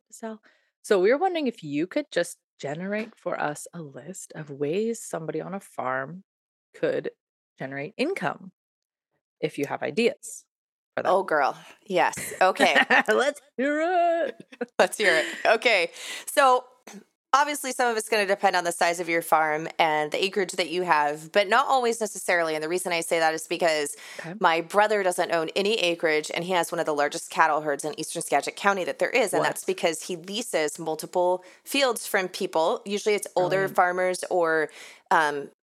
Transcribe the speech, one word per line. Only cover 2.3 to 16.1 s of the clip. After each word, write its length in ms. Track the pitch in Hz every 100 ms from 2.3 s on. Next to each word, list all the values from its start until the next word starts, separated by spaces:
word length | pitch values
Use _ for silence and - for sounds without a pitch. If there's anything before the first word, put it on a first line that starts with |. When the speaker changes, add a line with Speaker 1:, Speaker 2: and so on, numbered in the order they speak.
| - _ _
Speaker 1:
generate 560 | 139 147 185 208 220 -
for 240 | - -
us 280 | 151 147 -
a 80 | 170
list 500 | 151 135 139 190 - 160
of 140 | 147
ways 500 | 139 143 180 226 226
somebody 400 | - 170 156 156
on 120 | 160 196
a 40 |
farm 640 | - - 123 131 139 180 - _ _ _ _ -
could 340 | 156 135 151 - _ _ _ _
generate 340 | 135 139 143 -
income, 540 | 277 381 160 - 185 - _ _ _ _ _ _ _ _
if 160 | 156 -
you 80 | 139
have 140 | 135
ideas 640 | 123 147 240 - - - - _ _ _ _ -
for 80 |
that. 60 | 123
Speaker 2:
Oh, 140 | 185
girl. 340 | 185 156 131 160 - - -
Yes. 480 | 180 143 - - -
Okay. 360 | 185 185 196 139 - 156
Speaker 1:
<laughs> 120 | 170
Let's 340 | 214 262 285 _ -
hear 240 | 269 302 320 370 349 339 311
it. 80 | - - -
Speaker 2:
<laughs> 200 | 240 -
Let's 180 | 185 -
hear 180 | 202 160
it. 80 | 147 - -
Okay. 460 | 226 247 208 170 - -